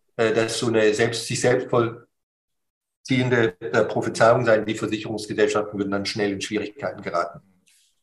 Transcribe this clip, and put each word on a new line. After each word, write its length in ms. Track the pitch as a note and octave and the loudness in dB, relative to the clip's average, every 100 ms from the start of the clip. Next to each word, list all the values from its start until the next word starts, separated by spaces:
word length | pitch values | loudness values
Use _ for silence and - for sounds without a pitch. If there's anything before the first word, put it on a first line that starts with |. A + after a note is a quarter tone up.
| _ - | _ -2
äh, 160 | A2+ | 0
das 280 | A2 A2+ - | 2 0 -2
so 80 | B2 | 0
eine 260 | A2+ G#2+ | 4 4
selbst, 320 | G#2 A#2 - - | 4 0 -2 -6
sich 160 | A2+ | -2
selbst 280 | B2 B2 - | 2 2 2
vollziehende, 1800 | B2 A2+ - - _ _ _ _ _ _ _ _ _ - B2+ B2+ B2 A2+ - | 0 0 -4 -18 _ _ _ _ _ _ _ _ _ -4 0 2 2 2 0
äh, 240 | A2+ A#2+ A2 | -2 0 0
Prophezeiung 600 | - G2+ - A#2 B2 A#2 | -2 -4 4 4 6 4
sein. 220 | G#2+ G#2 | 2 2
Die 80 | G#2+ | -4
Versicherungsgesellschaften 1040 | G#2+ G#2+ - G#2+ - G#2+ G#2 A2 G#2 G2+ | -4 -4 -6 -8 -6 0 2 2 -2 -4
würden 100 | G2 | -4
dann 160 | G2 G2 | -4 -4
schnell 280 | A2 G#2 | -4 -4
in 80 | G2 | -4
Schwierigkeiten 600 | - G#2 - - F#2 G2 | -4 -6 -6 -8 -8 -8
geraten. 380 | G2 E2+ F2 - - _ _ _ _ _ | -6 -4 -4 -8 -20 _ _ _ _ _